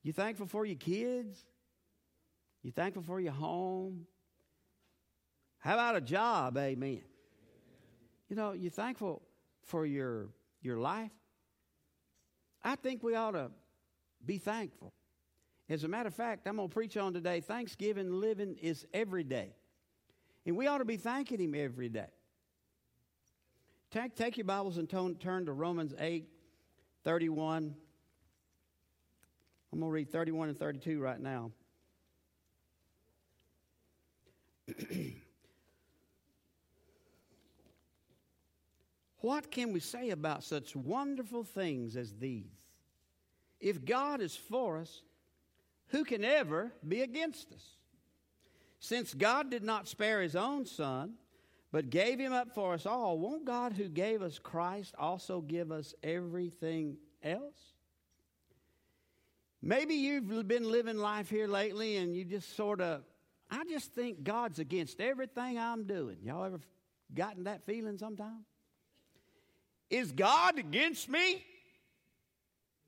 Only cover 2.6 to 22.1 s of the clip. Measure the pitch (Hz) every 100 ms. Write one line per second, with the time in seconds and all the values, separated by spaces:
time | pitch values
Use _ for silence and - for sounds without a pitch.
2.6 | 127 123 180 190 170 185 175 139 156 170
3.6 | 185 185 190 185 165 _ _ _ _ _
4.6 | _ _ _ _ _ _ _ _ _ _
5.6 | - 214 240 214 123 180 233 208 131 127
6.6 | 139 131 135 120 - - - _ - -
7.6 | - - - - - _ _ 202 214 185
8.6 | 180 165 226 254 202 156 - _ _ _
9.6 | - 170 156 139 131 117 101 - _ _
10.6 | 127 117 127 202 220 - _ _ _ _
11.6 | _ _ _ _ _ _ _ _ _ _
12.6 | 214 277 254 254 233 226 226 185 131 -
13.6 | _ _ _ _ _ _ 117 196 202 220
14.6 | 190 - 90 _ _ _ _ _ _ _
15.6 | _ 156 156 208 226 175 233 214 - 214
16.6 | 185 220 226 214 196 185 170 175 - 226
17.6 | 226 - 208 202 190 180 214 208 202 -
18.6 | 165 156 - 190 220 185 147 127 95 -
19.6 | _ _ _ _ _ _ _ _ - 175
20.6 | 269 285 240 226 233 254 277 226 175 147
21.6 | 143 123 120 110 95